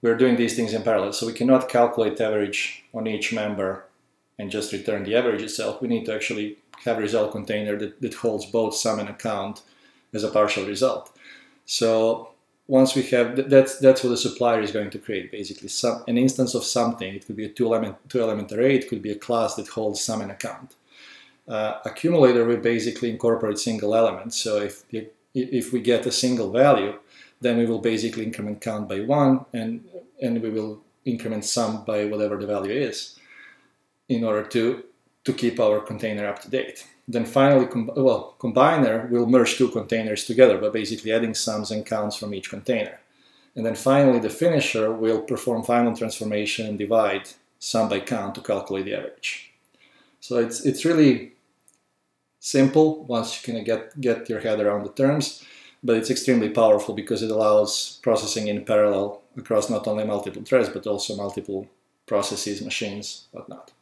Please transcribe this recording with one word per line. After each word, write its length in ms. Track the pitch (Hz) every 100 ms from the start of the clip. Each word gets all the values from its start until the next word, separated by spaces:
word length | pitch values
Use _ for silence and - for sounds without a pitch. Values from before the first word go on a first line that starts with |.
We're 160 | 120 113
doing 180 | 131 120
these 200 | 117 120
things 180 | 113
in 100 | 110
parallel, 300 | 104 107 98
so 120 | - 113
we 80 |
cannot 340 | 117 120 131 127
calculate 540 | 120 120 120 107 104
average 640 | 113 107 101 - - - _
on 140 | 117 110
each 260 | 104 -
member 520 | 113 107 101 95 95 - _ _ _ _ _
and 140 | 101
just 200 | 107 -
return 320 | 101 - 104
the 120 | 95 113
average 260 | 123 104
itself. 400 | - - 107 107
We 60 | 123
need 180 | 113 110
to 80 |
actually 440 | 107 - 110 104 104 _ - -
have 140 | 110
a 20 |
result 300 | 107 113 107
container 440 | 110 98 107 104 104
that, 220 | 107 -
that 120 | 117
holds 320 | - 117 107 -
both 300 | 117 110 -
sum 240 | 113 107
and 100 | 101
a 40 |
count 500 | 101 113 101 98 104 _ _ _ _ _
as 100 | 107
a 60 | 104
partial 380 | 107 104 104 95
result. 500 | 101 127 - - _ - - _ _ -
So 600 | - 113 113 113 113 - _ _ _ _
once 300 | 135 131 139
we 80 |
have, 320 | 123 123 117 131
th-, 140 | 135
that's, 280 | 135 131 -
that's 260 | 131 131
what 60 | 127
the 80 | 117
supplier 440 | 123 - 120 113
is 100 | 104
going 180 | 110 101
to 80 | 104
create, 340 | - 101 90
basically, 360 | - 101 - 104
some, 360 | - 123 110 -
an 100 | 120
instance 380 | 131 131 127 123
of 80 |
something. 500 | - 127 117 117 95
It 140 | 98 -
could 80 | 107
be 100 | 107
a 40 |
two 180 | - 117
element, 300 | 113 110 95 _
two 120 | 131
element 300 | 113 104 101
array, 240 | 104 127 135
it 140 | -
could 120 | 110
be 80 | 107
a 40 | 104
class 400 | - 117 110 -
that 120 | 98
holds 340 | - 107 104
some 200 | - 110
in 100 | 101
account. 440 | 98 113 - 131 - _ - - - - _ -
Uh, 320 | 110 107 - -
accumulator 600 | - 165 170 131 120 117
will 120 | 117
basically 520 | 113 117 110 110 120
incorporate 500 | 110 117 113 110 104
single 340 | - 110 107
elements. 440 | 110 113 82 107 -
So 240 | 113 107
if 260 | 101 - _
the, 100 | 110
i-, 60 | - _ _
if 380 | 135 127 127 120
we 100 | 127
get 240 | 110 117 120
a 60 |
single 380 | - 127 123 101
value, 480 | 107 143 120 98 - _ - - _
then 160 | 123 117
we 80 | 117
will 140 | 113
basically 440 | 113 110 110 110
increment 380 | 110 117 104 107
count 280 | - 107 101
by 120 | 98
one, 440 | 110 143 139 131 -
and, 300 | 120 113 117 - 127 - _
and 200 | 127 117
we 80 | 110
will 320 | 110 107 107 _ _ -
increment 400 | 117 113 110 -
sum 380 | - 110 107 107
by 200 | 107 104
whatever 320 | 107 104 101
the 100 | 101
value 260 | 104 98
is 460 | 120 131 - - - _ - - _ _ _ _ _ _
in 140 | 120
order 200 | 113 107
to, 400 | 107 120 117 135 - _ _ _ -
to 80 |
keep 260 | 131 120 117
our 200 | 110 104
container 460 | 104 107 110 104 104
up 120 | 101
to 100 | -
date. 380 | 131 - - - _ -
Then 140 | 117
finally, 440 | 113 139 135 139 123
com-, 240 | 120 113 -
well, 400 | 131 110 - _
combiner 720 | 120 107 147 160 123 113 120
will 180 | 120 117
merge 280 | 127 117 -
two 140 | 123
containers 560 | 120 104 113 110 104 -
together 320 | 113 123 98
by 100 | 90
basically 460 | 107 101 110 110
adding 200 | 113 113
sums 380 | 110 - 107 104
and 140 | 107 104
counts 320 | 110 104 104
from 160 | 104
each 160 | 98 -
container. 500 | 98 95 120 104 - _ _ _ _ _ -
And 100 | 113
then 100 | 110
finally, 440 | - 135 139 120
the 100 | 110
finisher 600 | - 170 156 - 113 110
will 300 | 110 110 110
perform 420 | - 117 - 113
final 320 | 113 120 120 110
transformation 720 | 113 - 110 104 104 - 110
and 100 | 104
divide 520 | 101 113 104 98 - - _ _
sum 280 | - 117 110
by 140 | 101
count 340 | - 117 98 -
to 60 |
calculate 420 | - 101 - 98
the 120 | 95 104
average. 560 | - - - - - _ _ _ _ _ _ _
So 180 | - 123
it's, 280 | 113 - 143
it's 180 | 123
really 480 | 160 160 147 120 - _ _ _ _ _ _ _ _ _ _ _
simple 640 | - 139 135 156 156 156 -
once 300 | 120 113 -
you 180 | -
kinda 100 | 117
get, 380 | 107 110 - 151
get 280 | 127 113 -
your 120 | 110
head 180 | 113 107
around 240 | 104 104
the 80 | 101
terms, 540 | - 135 151 147 - - - - _
but 120 | 123 113
it's 140 | 113
extremely 400 | 123 - 120 104
powerful 440 | 120 113 104 -
because 300 | 104 98 110
it 80 | 110
allows 680 | 107 107 107 104 - - -
processing 440 | - 110 104 113 107
in 180 | 104 -
parallel 560 | 107 104 98 101 - _ -
across 320 | - - -
not 180 | 110 -
only 160 | 107
multiple 380 | 107 104 101 -
threads, 240 | - 131 104
but 200 | 98 107
also 280 | 101 - 101
multiple 520 | 101 95 95 98 101 _ _ _ -
processes, 560 | 104 101 104 - 101
machines, 680 | 110 - 110 101 104 - -
whatnot. 400 | - - - - _